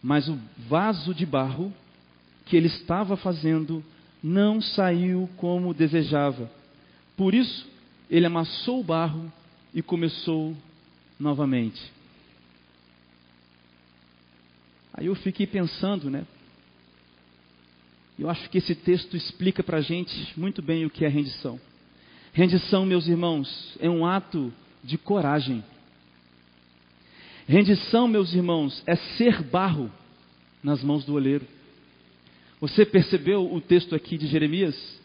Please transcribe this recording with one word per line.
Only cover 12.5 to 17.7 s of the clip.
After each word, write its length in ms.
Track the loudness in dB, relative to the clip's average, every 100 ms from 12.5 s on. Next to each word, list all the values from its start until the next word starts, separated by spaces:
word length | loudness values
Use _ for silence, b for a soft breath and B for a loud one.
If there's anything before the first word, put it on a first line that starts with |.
| _ _ _ _ _ _ _ _ _ _ _ _ _ _ _ _ _ _ _ _ _ _ _ _
Aí 140 | -6 -4
eu 80 | -2
fiquei 320 | -4 -2 -2
pensando, 600 | -2 -4 -2 -4 -2 -4
né? 140 | -6 -8 -18 -20 _ _ _ _ _ _ _ _ _ _ _ _